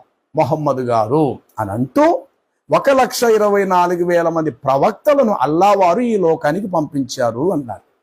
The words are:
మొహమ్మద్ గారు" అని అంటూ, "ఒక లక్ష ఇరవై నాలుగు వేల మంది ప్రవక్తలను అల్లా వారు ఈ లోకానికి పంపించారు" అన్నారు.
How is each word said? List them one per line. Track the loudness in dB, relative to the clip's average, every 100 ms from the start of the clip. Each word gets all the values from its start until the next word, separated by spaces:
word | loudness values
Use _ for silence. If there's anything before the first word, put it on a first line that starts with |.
| _ _ _ -4
మొహమ్మద్ | -2 -2 -2 -2
గారు" | 0 0 0 0 0 -2 _ -8
అని | -6
అంటూ, | -4 -2 2 2 2 -4 _ _ _ -4 0
"ఒక | 2
లక్ష | 2 2 0
ఇరవై | 0 2 2 0
నాలుగు | 0 0 0 0
వేల | 0 0 0
మంది | -2 -4
ప్రవక్తలను | -4 -2 0 0 0 0 2 2 0
అల్లా | -2 2 2 4
వారు | 2 2
ఈ | 0 0
లోకానికి | 0 0 -2 -4 -4
పంపించారు" | -4 -4 -4 -6 -2 -4 -2 -2
అన్నారు. | -2 -6 -12 _ _